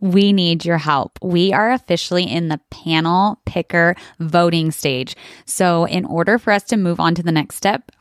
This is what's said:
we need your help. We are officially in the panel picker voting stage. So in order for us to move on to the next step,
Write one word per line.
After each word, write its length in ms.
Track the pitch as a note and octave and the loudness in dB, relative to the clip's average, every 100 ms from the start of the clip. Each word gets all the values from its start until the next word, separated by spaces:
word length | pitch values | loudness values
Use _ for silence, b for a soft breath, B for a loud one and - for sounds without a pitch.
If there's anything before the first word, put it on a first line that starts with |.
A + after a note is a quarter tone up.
we 320 | F#3+ F#3 G3+ | 0 4 4
need 320 | G3 F3 E3 E3+ | 4 2 0 0
your 100 | E3 | -2
help. 420 | D3 C#3+ - - | 0 0 -2 -6
We 320 | F#3 F3 F#3 | -2 0 2
are 180 | G3 A3 | 2 0
officially 520 | B3+ - E3+ - F3+ | -2 -2 -4 -2 -2
in 240 | F3+ D3 E3 | -2 -2 -4
the 120 | D3+ - | -6 -10
panel 680 | - - D#3+ E3 F3+ G3+ - - | -12 -2 0 2 2 0 -2 -6
picker 500 | - D#3+ F3 E3+ F3 B B | -6 -2 2 2 0 B B
voting 500 | E3 E3+ E3+ E3 D#3+ | -2 2 2 2 0
stage. 460 | D3+ D3+ B2+ C3 - B B B | -2 -2 -4 -6 -12 B B B
So 400 | - F#3 E3+ E3+ | 0 2 2 0
in 180 | F3 | -2
order 340 | - E3 E3+ A3+ | -4 -2 0 0
for 140 | - | 2
us 120 | G3+ | 0
to 120 | - A3 | 0 -2
move 240 | F3+ E3+ | 0 0
on 140 | E3 | 0
to 80 | E3+ | 0
the 100 | E3+ | 0
next 220 | D#3+ - | -2 -2
step, 360 | - G3 B3 - - | -2 -2 -2 -6 -6